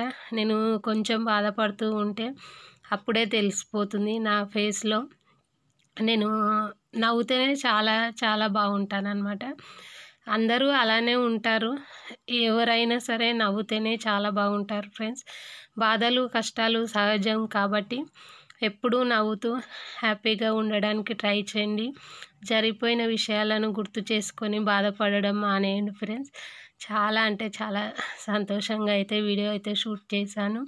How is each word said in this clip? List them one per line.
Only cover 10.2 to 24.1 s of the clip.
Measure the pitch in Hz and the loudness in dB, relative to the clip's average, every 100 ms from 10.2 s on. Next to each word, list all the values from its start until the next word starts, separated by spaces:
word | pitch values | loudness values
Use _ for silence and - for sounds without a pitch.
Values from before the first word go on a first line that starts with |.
| - | -2
అందరూ | 220 226 240 277 | 0 2 4 4
అలానే | 277 226 226 233 240 | 4 4 4 4 2
ఉంటారు. | 240 226 226 220 226 277 - - - - - 240 | 2 2 2 2 0 -4 -8 -18 -18 -18 -4 0
ఎవరైనా | 226 226 233 233 233 240 | 2 4 4 4 4 0
సరే | 233 226 233 | 0 0 0
నవ్వుతేనే | 233 208 202 208 214 220 226 | 2 2 0 -2 -2 0 -2
చాలా | 220 202 208 | 0 0 0
బాగుంటారు | 202 202 208 202 208 202 | 0 0 0 -2 -6 -8
ఫ్రెండ్స్. | - 226 254 - - - - - - | -8 -8 -8 -14 -18 -18 -20 -14 0
బాధలు, | 220 220 233 247 247 | 2 4 4 2 2
కష్టాలు | 233 220 - 226 226 226 | 0 -2 0 2 2 2
సహజం | 214 208 214 208 220 220 | 2 4 4 2 0 0
కాబట్టి | 208 202 208 202 247 320 - - - - - | 0 2 0 -2 -6 -8 -12 -20 -20 -20 -4
ఎప్పుడూ | 220 208 240 240 | -4 0 0 2
నవ్వుతూ | 247 226 214 214 233 247 - - - - | 4 2 2 0 -2 -2 -6 -14 -14 -2
హ్యాపీగా | 226 208 220 214 220 | 0 0 0 2 2
ఉండడానికి | 220 214 208 208 214 202 | 2 2 2 2 0 -2
ట్రై | 214 208 208 | -2 0 0
చేయండి. | 202 214 208 208 240 277 - - - _ 196 | 0 -2 -2 -2 -4 -8 -16 -20 -20 _ 0
జరిగిపోయిన | 220 220 220 233 233 226 | 2 2 0 0 2 2
విషయాలను | 220 - 214 214 214 220 | 0 0 0 2 0 0
గుర్తు | 208 196 226 | -2 -4 -6
చేసుకొని | 202 | -2